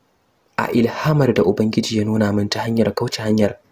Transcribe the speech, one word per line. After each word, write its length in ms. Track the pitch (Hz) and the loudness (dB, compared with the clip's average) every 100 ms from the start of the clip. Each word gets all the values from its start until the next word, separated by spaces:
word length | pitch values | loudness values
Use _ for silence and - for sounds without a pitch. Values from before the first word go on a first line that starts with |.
| _ _ _ _ _ - | _ _ _ _ _ -8
a 100 | 110 | -2
ilhamar 640 | 120 113 - 151 147 123 | 0 0 0 0 2 2
da 100 | 110 | 2
Ubangiji 540 | 90 101 110 110 110 110 | 2 2 0 -2 -2 -2
ya 80 | 107 | -2
nuna 260 | 110 104 | 0 0
min 160 | 101 104 | 0 -2
ta 100 | 110 | -4
hanyar 300 | 113 113 104 | -2 0 0
kauce 280 | - 120 - | 0 -4 -4
hanyar 340 | 110 107 101 - _ | -2 2 0 -2 _